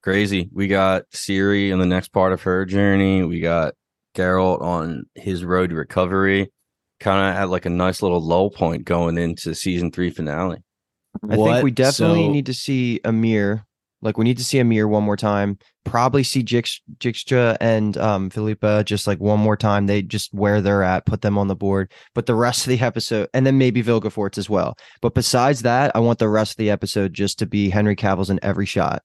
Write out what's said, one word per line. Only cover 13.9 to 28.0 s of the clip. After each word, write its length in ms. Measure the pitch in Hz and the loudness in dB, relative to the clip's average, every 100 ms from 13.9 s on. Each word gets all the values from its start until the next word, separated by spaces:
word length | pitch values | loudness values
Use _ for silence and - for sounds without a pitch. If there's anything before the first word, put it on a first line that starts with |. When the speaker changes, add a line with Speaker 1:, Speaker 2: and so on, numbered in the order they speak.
| _ | _
Speaker 2:
Like, 140 | 110 107 | -6 0
we 80 | |
need 140 | 117 123 | 0 0
to 60 | |
see 140 | 123 139 | 0 2
Amir 300 | 120 110 107 | 4 4 2
one 140 | 107 | 2
more 140 | 104 104 | 0 0
time. 400 | 107 101 101 101 _ _ | 0 0 0 -4 _ _
Probably 380 | - 117 127 139 | -4 0 2 2
see 200 | 131 135 | 0 -2
Jix-, 380 | 113 120 117 - _ - | 0 0 -2 -10 _ -8
Jixtra 600 | 123 117 - 127 120 110 | -6 -6 0 2 2 2
and, 380 | 117 110 107 101 | 2 2 0 0
um, 320 | 107 98 95 | 0 0 -2
Philippa 520 | 101 107 107 107 104 | -4 -4 -2 2 2
just, 220 | 104 104 - | 0 -2 -2
like, 140 | 92 | -2
one 180 | 101 104 | 2 2
more 180 | 107 104 | 2 2
time. 280 | 107 101 101 | 2 2 2
They 140 | 104 | 0
just 320 | 95 104 - | -2 -6 -8
where 300 | 101 101 104 | -2 2 2
they're 200 | 98 101 | 2 2
at, 220 | 92 92 | 2 0
put 160 | - - | -2 -2
them 160 | 104 101 | -2 0
on 120 | 98 | -2
the 60 | 92 | -2
board. 360 | 98 98 92 - - | -2 -2 -2 -10 -10
But 100 | - | -8
the 100 | - | -2
rest 280 | 113 120 117 | 0 2 0
of 80 | - | -2
the 100 | 123 | 0
episode, 480 | 127 117 - 110 101 | 0 -2 -4 -4 -2
and 120 | 131 131 | 0 2
then 120 | 135 | 4
maybe 240 | 131 120 | 2 2
Vilgefortz 560 | 113 117 104 - 98 - | 0 0 0 -4 -6 -4
as 100 | 95 | -2
well. 260 | 101 87 - - _ | -2 -2 -6 -20 _
But 100 | 120 | -2
besides 460 | - 120 127 127 139 | 0 0 2 2 2
that, 320 | 120 123 143 | 0 2 2
I 40 | 110 | 2
want 200 | 117 117 | 2 2
the 120 | 110 | 2
rest 220 | 110 107 | 2 0
of 40 | - | -2
the 140 | 107 | -2
episode 420 | 101 104 - 98 | 0 -2 -2 -2
just 260 | 80 101 - | -2 -4 -2
to 60 | 101 | -2
be 220 | 104 101 | 0 0
Henry 260 | 98 104 | 2 2
Cavill's 340 | 101 | 0